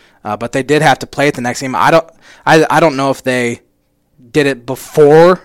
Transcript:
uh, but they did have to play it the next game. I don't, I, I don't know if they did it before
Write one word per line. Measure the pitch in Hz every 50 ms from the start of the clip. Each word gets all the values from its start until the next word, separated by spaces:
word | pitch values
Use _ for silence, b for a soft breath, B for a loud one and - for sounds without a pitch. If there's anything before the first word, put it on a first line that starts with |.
| b b b b b
uh, | 104 104
but | 104 117 120
they | - 135 131
did | 123 143 151
have | 147 156 131 -
to | - 123
play | - - 139 147
it | 143
the | -
next | 120 123 120 -
game. | 139 131 127
I | 85 95 139
don't, | 151 165 - - - b b b b b b
I, | - 151 165 156 -
I | 131 151
don't | 160 160 139 135
know | 139 139
if | 131 - -
they | 131 127 127 120 120 117 - _ _ _ _ _ _ _ _ _ _ _ _ 131 120
did | 113 156 143 139
it | 135 120 120
before | 127 131 - - - - - 151 143 147 156 170 175 185 180 -